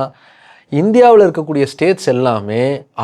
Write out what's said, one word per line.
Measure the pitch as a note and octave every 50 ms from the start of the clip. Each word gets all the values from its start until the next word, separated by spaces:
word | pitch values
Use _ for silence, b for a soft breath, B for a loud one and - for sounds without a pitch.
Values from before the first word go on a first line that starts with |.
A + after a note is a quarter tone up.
| C3 C3+ b b b b b b b b b b b b
இந்தியாவுல | C#3+ D3 F3+ A3 A3 B3 B3 A#3+ A3+ G#3 G3+
இருக்கக்கூடிய | E3+ D3+ E3 D3+ D#3+ D3+ C#3+ C3+ B2+
ஸ்டேட்ஸ் | - - D#3 F#3 F#3 - - D3
எல்லாமே | B2 B2 C3 B2 A#2 G#2 G2+ G#2 G#2+ A#2 B2+ C#3 C#3+ C3+ C3+ _ - -